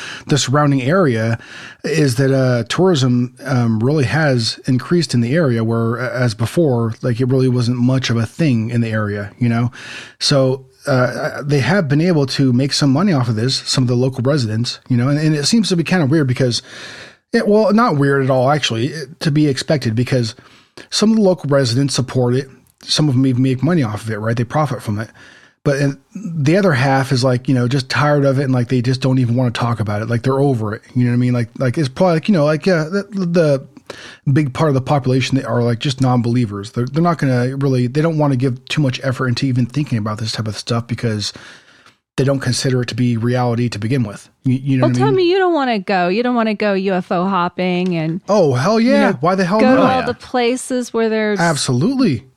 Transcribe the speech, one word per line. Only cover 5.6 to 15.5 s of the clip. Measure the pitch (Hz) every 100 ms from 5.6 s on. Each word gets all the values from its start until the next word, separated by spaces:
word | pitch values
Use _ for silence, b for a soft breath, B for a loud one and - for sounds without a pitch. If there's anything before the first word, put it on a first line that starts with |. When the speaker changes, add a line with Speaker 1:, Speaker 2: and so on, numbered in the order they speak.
Speaker 1:
where, | 113 113 113 117
uh, | 123 120
as | 123
before, | 107 117 175 156 120 113 -
like, | 131 113
it | 127
really | 131 131
wasn't | 123 117 123
much | 123 131 131
of | 117
a | 110
thing | - 160 113 110
in | 120
the | 113
area, | 110 104 101 101 -
you | 120
know? | 117 123 B B B B B
So, | - 143 131 131 - _ 143
uh, | 127 123 - 147 -
they | 147 143
have | 120 202 147
been | 151
able | 180 156 135
to | - 131
make | 123 139
some | - 143
money | 131 208
off | 143 120
of |
this, | 110 127 -
some | - -
of | 123
the | 120
local | 131 131
residents, | 123 151 110 110 120 - -
you | 120
know, | 131
and, | 147
and | 156
it | 151
seems | 139